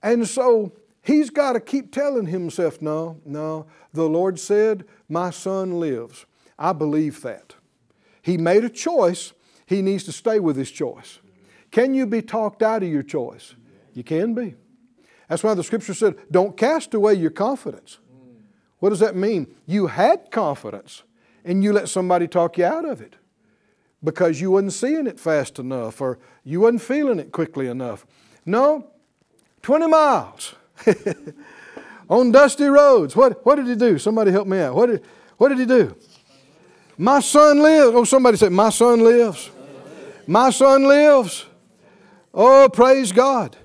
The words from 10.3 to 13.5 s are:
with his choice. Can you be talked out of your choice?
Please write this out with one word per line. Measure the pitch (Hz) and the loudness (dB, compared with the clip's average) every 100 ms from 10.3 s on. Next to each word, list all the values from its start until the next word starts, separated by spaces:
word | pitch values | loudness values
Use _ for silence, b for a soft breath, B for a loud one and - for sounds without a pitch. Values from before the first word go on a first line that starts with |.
| 220 | -2
with | 175 135 | -2 -4
his | 135 | -8
choice. | - 135 - - - _ _ b b b | -10 -12 -12 -20 -20 _ _ b b b
Can | - 254 | -2 0
you | 262 247 | -2 -2
be | 226 | -6
talked | 220 220 214 - | -6 -6 -6 -4
out | 220 220 | -2 -2
of | 185 | -4
your | 151 | -6
choice? | 131 156 120 117 - | -6 -10 -10 -14 -20